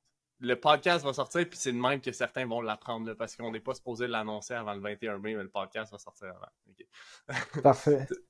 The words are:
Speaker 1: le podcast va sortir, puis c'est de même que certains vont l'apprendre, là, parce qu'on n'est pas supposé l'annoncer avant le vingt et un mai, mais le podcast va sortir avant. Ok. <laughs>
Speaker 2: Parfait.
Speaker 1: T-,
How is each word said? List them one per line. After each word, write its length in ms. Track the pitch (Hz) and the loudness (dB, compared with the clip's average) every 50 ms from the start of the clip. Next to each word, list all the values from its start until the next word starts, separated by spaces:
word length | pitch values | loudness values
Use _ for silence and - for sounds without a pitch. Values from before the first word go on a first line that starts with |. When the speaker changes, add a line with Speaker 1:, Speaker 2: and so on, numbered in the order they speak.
| _ _ _ _ _ _ _ - | _ _ _ _ _ _ _ -4
Speaker 1:
le 140 | 127 120 127 123 | 0 0 0 4
podcast 460 | - 151 151 143 - 180 175 165 143 | 6 6 6 6 6 4 2 2 2
va 80 | 139 127 | 0 -2
sortir, 360 | 143 131 - - 170 170 170 | -2 -2 -2 0 0 0 0
puis 100 | - - | -4 -6
c'est 140 | - 135 120 | -4 -2 0
de 80 | 120 | 2
même 200 | 123 127 143 135 | 2 2 2 0
que 120 | - 131 120 | -2 -6 -4
certains 340 | - 123 - - 131 127 | -2 -2 -2 -2 -4 -4
vont 140 | 120 113 120 | -4 -4 -2
l'apprendre, 460 | 117 110 107 - - - 117 113 113 | -2 -4 -4 -4 -4 -6 -6 -4 -6
là, 80 | 113 110 | -6 -6
parce 220 | 110 113 107 - | -6 -6 -8 -8
qu'on 140 | - 117 113 | -8 -8 -6
n'est 100 | 110 110 | -6 -6
pas 140 | - 131 131 | -6 -6 -6
supposé 320 | - - 127 117 110 123 | -6 -6 -8 -4 -2 -2
l'annoncer 480 | 123 117 110 107 107 107 107 - - 123 | -2 -2 -2 -2 -4 -6 -6 -6 -6 -6
avant 200 | 117 110 104 101 | -4 -4 -4 -6
le 60 | 101 | -6
vingt 160 | 98 104 104 - 117 | -6 -6 -6 -6 -4
et 60 | 110 | -6
un 100 | 101 98 | -4 -4
mai, 160 | 101 110 110 | -4 -4 -4
mais 80 | 107 95 | -4 -6
le 80 | 92 | -6
podcast 400 | - 101 95 95 - 110 110 107 104 | -4 -6 -6 -4 -6 -8 -8 -8 -10
va 60 | 101 | -18
sortir 300 | - - - _ 101 92 | -18 -20 -20 _ -14 -14
avant. 200 | 90 92 98 - - _ _ 101 | -14 -14 -16 -20 -20 _ _ _
Ok. 160 | 98 - - _ - - - - - - _ - | _ -20 -20 _ -20 -20 -20 -20 -20 -18 _ -6
<laughs> 340 | 135 120 - - - 147 - | -6 -6 -4 -6 0 6 8
Speaker 2:
Parfait. 440 | 143 131 - - 147 147 131 135 | 8 8 8 6 4 4 4 2
Speaker 1:
T-, 80 | - - - - | -2 -6 -8 -8